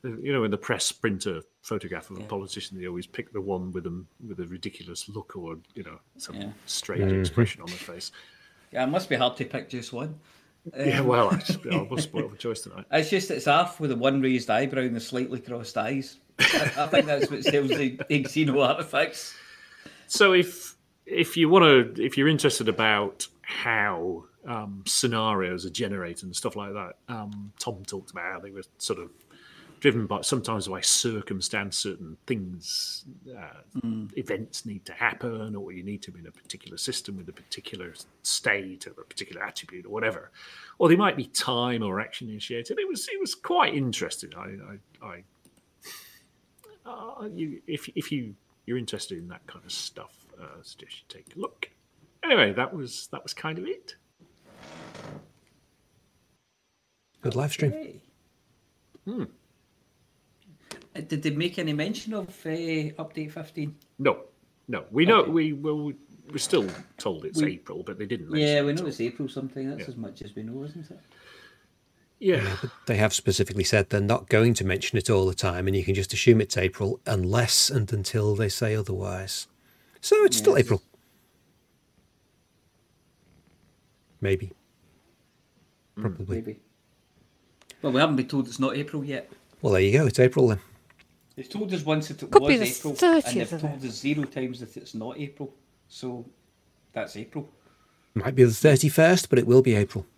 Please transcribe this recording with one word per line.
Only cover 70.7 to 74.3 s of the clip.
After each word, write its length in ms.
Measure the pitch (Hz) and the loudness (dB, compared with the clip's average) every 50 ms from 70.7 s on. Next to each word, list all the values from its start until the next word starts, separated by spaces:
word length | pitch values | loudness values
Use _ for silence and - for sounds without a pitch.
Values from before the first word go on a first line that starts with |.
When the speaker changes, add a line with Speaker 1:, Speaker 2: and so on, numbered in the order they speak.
| 156 170 156 156 | -14 -14 -16 -16
Speaker 2:
it? 100 | - - _ _ _ - - - - - - - _ _ _ _ _ _ _ _ _ _ _ _ _ _ | -18 -20 _ _ _ -20 -20 -20 -20 -20 -20 -20 _ _ _ _ _ _ _ _ _ _ _ _ _ _
Speaker 1:
Yeah. 240 | - 190 180 135 107 | 2 2 2 4 2
Speaker 3:
Yeah, 140 | 98 95 - | -2 -4 -4
but 100 | - 123 - - - | -6 -8 -10 -10 -4
they 100 | - 120 | -2 2
have 180 | 101 107 107 - | 2 2 2 2
specifically 480 | - - - 95 - 101 - 92 101 92 | 0 0 0 2 2 0 0 0 -2 0
said 240 | - - 107 98 - | 4 4 4 2 4
they're 100 | - 104 | 0 0
not 280 | 101 101 117 - - | 2 2 2 0 0
going 240 | - | 2